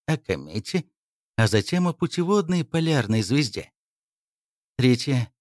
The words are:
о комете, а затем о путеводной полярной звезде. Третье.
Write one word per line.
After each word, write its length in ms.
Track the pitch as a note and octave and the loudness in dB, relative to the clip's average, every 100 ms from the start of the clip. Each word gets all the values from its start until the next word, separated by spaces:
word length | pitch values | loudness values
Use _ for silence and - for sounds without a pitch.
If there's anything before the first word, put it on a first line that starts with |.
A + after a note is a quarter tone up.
| - | -6
о 120 | D#3 | -6
комете, 680 | - D#2 D2 G2+ - F#3 - _ _ _ _ - | -4 -6 -6 -10 -4 -6 -6 _ _ _ _ 0
а 100 | G#2+ | 2
затем 400 | G#2 - F3+ F3 | 2 2 0 0
о 60 | |
путеводной 720 | - E3+ - E3+ G#3 E3+ F3+ | -2 -4 -2 0 0 0 -2
полярной 580 | D3 D#3+ D#3+ D3 G#2+ A2 | -2 -2 0 0 2 0
звезде. 500 | G2+ C#3+ B2 - - _ _ _ _ _ _ _ _ _ _ - | 0 0 -2 -6 -12 _ _ _ _ _ _ _ _ _ _ 2
Третье. 540 | B2+ A#2+ - B2+ A2+ _ | 4 4 2 -2 -4 _